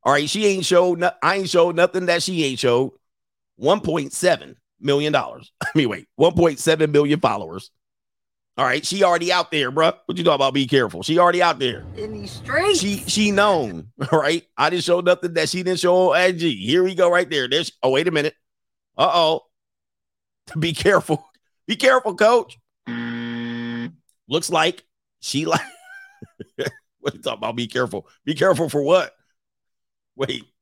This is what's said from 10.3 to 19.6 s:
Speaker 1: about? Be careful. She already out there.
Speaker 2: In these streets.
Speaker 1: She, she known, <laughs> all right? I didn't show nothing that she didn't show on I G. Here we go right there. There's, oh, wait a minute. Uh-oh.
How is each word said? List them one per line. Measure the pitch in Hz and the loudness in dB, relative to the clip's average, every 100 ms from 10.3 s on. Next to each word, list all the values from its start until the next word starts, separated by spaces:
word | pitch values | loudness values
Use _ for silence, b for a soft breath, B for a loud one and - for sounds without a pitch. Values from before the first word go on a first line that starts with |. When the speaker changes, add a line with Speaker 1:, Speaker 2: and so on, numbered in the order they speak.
| 143 | 2
Speaker 1:
about? | 135 135 | 2 0
Be | 131 | 2
careful. | 139 113 85 | 2 2 -4
She | - 165 | -2 2
already | 175 175 | 4 4
out | 175 - | 0 0
there. | 127 107 - - | -4 -6 -12 -12
Speaker 2:
In | 214 | -12
these | 214 202 | -12 -14
streets. | - - 415 392 381 | -14 -6 -2 0 0
Speaker 1:
She, | 196 202 - | 0 -4 -4
she | 202 208 | 0 2
known, | 196 208 175 117 82 98 - | 4 2 2 -2 -8 -16 -12
<laughs> | 139 | 0
all | 160 | 2
right? | 143 165 _ - | 2 -2 _ -2
I | 147 | 0
didn't | 175 | 0
show | 165 175 | 0 0
nothing | 175 180 175 165 | 2 0 0 -2
that | 156 | -2
she | 180 | -2
didn't | 180 180 | -4 0
show | 175 180 185 | 2 4 4
on | 151 | 2
I | 185 | 0
G. | 175 170 190 180 | 0 -2 -2 0
Here | 170 | 0
we | 185 185 | 0 2
go | 175 | 2
right | 175 160 | 2 0
there. | 151 127 | -4 -2
There's, | 147 - _ | -4 -4 _
oh, | 131 | 0
wait | 131 170 | 0 0
a | |
minute. | 156 151 _ _ _ _ _ _ - | -2 -4 _ _ _ _ _ _ 0
Uh-oh. | 160 170 160 160 _ _ | 2 4 2 0 _ _